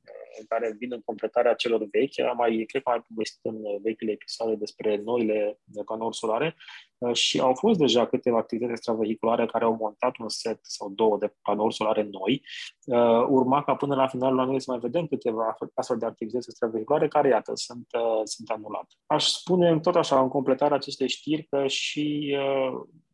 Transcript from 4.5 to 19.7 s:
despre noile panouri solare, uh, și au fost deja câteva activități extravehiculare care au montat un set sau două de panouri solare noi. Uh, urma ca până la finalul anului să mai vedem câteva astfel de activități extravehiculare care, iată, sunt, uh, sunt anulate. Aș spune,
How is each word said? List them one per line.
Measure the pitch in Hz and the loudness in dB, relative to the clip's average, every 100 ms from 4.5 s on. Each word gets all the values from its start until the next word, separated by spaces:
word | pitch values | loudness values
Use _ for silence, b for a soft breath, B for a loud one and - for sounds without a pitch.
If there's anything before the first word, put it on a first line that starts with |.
| 107 | -2
despre | 104 - 113 104 | -4 -4 -2 -2
noile | 104 120 110 107 104 104 _ 110 104 | 0 0 0 0 -2 -4 _ -12 -8
panouri | 110 113 110 | -6 -6 -4
solare, | 113 113 151 B B B B _ | -2 -2 -2 B B B B _
uh, | 123 120 | -2 0
și | - 151 | 0 2
au | 131 | 2
fost | 131 214 208 | 4 2 4
deja | 139 117 113 | 4 4 2
câteva | 127 - 117 | 0 2 0
activități | - 117 120 | 0 -4 -4
extravehiculare | 117 - 113 107 110 117 117 113 | -4 -4 -2 -2 0 0 2 0
care | 113 | 2
au | 113 113 | 2 2
montat | 110 107 123 - | -2 -2 -2 -2
un | 113 | -6
set | - 113 110 | -6 -6 -6
sau | - - 101 | -8 -12 -8
două | 98 110 101 | 2 2 4
de | 101 - | 0 -4
panouri | - 104 107 | -4 0 0
solare | 110 107 107 107 | 0 0 0 -2
noi. | 98 95 139 B B B - - | -4 -2 -2 B B B -14 -2
Uh, | 120 120 117 131 | 4 6 6 4
urma | 131 123 139 | 4 4 2
ca | 143 131 | 2 0
până | 143 135 | 0 2
la | 131 | 0
finalul | 127 131 131 | 0 2 2
anului | 131 135 | 2 -2
să | 131 | -2
mai | 123 | -4
vedem | 120 147 165 | -2 -2 -2
câteva | 131 123 110 113 110 - | -2 -2 -2 -2 -4 -6
astfel | - - 117 | -6 -4 -2
de | 113 | -4
activități | 107 117 123 120 | -6 -6 -6 -6
extravehiculare | - 117 113 107 151 156 | -6 -4 -2 0 0 2
care, | 151 143 | 2 4
iată, | 113 - 117 | 4 0 -8
sunt, | - 120 117 | -10 -12 -8
uh, | 120 117 110 | -2 0 0
sunt | 107 - 110 | -2 -8 -8
anulate. | 110 107 101 - _ - | -8 -8 -10 -12 _ -2
Aș | 151 156 | 0 0
spune, | - - 180 175 | -2 0 4 6